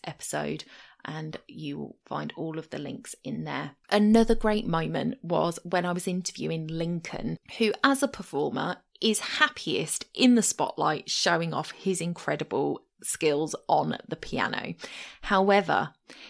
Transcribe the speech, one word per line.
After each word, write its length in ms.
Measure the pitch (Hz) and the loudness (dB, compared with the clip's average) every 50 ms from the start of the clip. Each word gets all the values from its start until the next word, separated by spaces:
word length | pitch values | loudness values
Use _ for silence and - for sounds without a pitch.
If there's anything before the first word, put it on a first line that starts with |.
| - | -12
episode, 600 | - 147 - - - - 147 151 147 151 156 - - - - - - - _ _ | -12 -12 -10 -10 -6 -4 -4 -2 -4 -6 -6 -8 -14 -20 -20 -20 -20 -20 _ _
and 320 | - 156 156 160 156 156 - _ | -10 -10 -8 -8 -10 -10 -12 _
you 320 | - - - 156 143 143 151 | -16 -14 -10 -8 -8 -8 -8
will 180 | 147 - - _ _ | -10 -12 -12 _ _
find 260 | - - - 147 - - | -8 -8 -6 -6 -8 -8
all 240 | - 160 160 156 160 | -6 -8 -6 -6 -8
of 100 | 156 _ | -10 _
the 80 | - | -10
links 380 | 151 147 143 - - - - - _ - | -8 -8 -8 -10 -12 -12 -16 -16 _ -10
in 220 | 139 147 156 156 | -8 -8 -6 -6
there. 260 | 156 143 135 151 143 - _ _ - | -6 -6 -6 -6 -8 -12 _ _ 0
Another 460 | - 208 208 214 214 226 226 226 220 | 4 4 6 8 8 6 6 6 4
great 320 | - - 214 214 208 - | 4 4 2 0 0 0
moment 500 | - 165 165 160 156 160 151 139 - - - - | 0 0 0 0 -2 -2 -2 -2 -2 -4 -4 -4
was 340 | 170 170 156 156 170 170 - _ | -2 0 2 2 0 0 -4 _
when 200 | 175 175 180 175 | -2 0 0 0
I 100 | 180 175 | 0 -2
was 140 | 180 - | -2 -2
interviewing 600 | 190 180 185 175 - - - 151 156 165 165 160 | -2 -2 -2 -4 -6 -8 -6 -4 -4 -4 -4 -4
Lincoln, 680 | 156 165 160 165 165 175 170 165 - - - - - 165 - _ - - | -4 -4 -2 -2 -2 -2 -4 -4 -6 -8 -6 -4 -4 -6 -6 _ -16 -2
who 160 | - 226 214 - - - | 0 2 2 2 4 4
as 200 | 269 277 269 285 | 4 4 4 2
a 40 | |
performer 720 | - - - 190 - - 139 147 139 110 - 165 180 - - _ _ _ - | 0 -2 -6 -12 -6 -2 -2 -2 0 -2 -2 -4 -4 -6 -8 _ _ _ 0
is 180 | - 226 208 - | 2 2 2 2
happiest 880 | - - - - 302 - - - - - 139 - 156 151 - - - _ _ | -2 -4 2 2 2 2 2 -6 -6 -2 -2 -2 -2 -2 -4 -6 -6 _ _
in 220 | - 254 254 247 | 4 6 8 8
the 80 | 233 208 | 6 4
spotlight 680 | - - - 147 127 - - 156 156 156 - - - | 2 0 0 -2 -2 0 0 0 0 0 -2 -4 -4
showing 420 | - - - 180 170 165 170 165 | -4 0 2 2 2 2 0 -2
off 200 | 156 139 156 - | -2 -4 -4 -6
his 300 | - - - 190 190 170 | -10 -4 -2 -2 -2 0
incredible 840 | 165 175 170 - - - 147 147 147 - - 139 143 143 143 - _ _ _ _ | -2 -4 -6 -6 -4 -4 -2 -2 -2 -2 -2 0 0 0 -2 -4 _ _ _ _
skills 540 | - - - - 165 156 143 143 156 156 - - - | -8 -8 -4 0 0 2 2 2 0 -4 -6 -10 -2
on 300 | - 165 151 147 156 - - - | 0 2 2 2 0 -4 -6 -6
the 80 | - 165 | -10 -10
piano. 600 | - - - - - 92 - - - - - 170 - - - - - - - - - | -10 -8 -6 -2 -2 -2 0 0 -2 -2 -4 -8 -10 -12 -14 -14 -14 -14 -16 -16 -12
However, 720 | - - 208 190 196 196 196 202 190 170 - - - 151 _ _ _ _ - - - | -2 2 4 6 8 8 8 6 6 6 2 2 2 0 _ _ _ _ -20 -20 -20